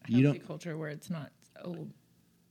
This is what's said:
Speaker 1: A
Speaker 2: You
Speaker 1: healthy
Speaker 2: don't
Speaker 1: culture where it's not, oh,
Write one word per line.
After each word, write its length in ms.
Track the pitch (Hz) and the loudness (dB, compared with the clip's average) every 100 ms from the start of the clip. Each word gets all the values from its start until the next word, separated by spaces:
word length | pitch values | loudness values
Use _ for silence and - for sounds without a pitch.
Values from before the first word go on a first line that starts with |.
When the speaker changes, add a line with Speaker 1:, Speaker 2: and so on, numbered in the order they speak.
| - | 2
Speaker 1:
A 40 | |
Speaker 2:
You 120 | 117 143 | 6 6
Speaker 1:
healthy 140 | 139 | 4
Speaker 2:
don't 80 | - | -4
Speaker 1:
culture 300 | 156 170 156 | -10 -8 -8
where 120 | 151 | -8
it's 200 | 147 - | -10 -8
not, 220 | 165 - - - - | -8 -8 -14 -20 -14
oh, 240 | - 170 143 - _ _ _ _ _ | -10 -10 -10 -14 _ _ _ _ _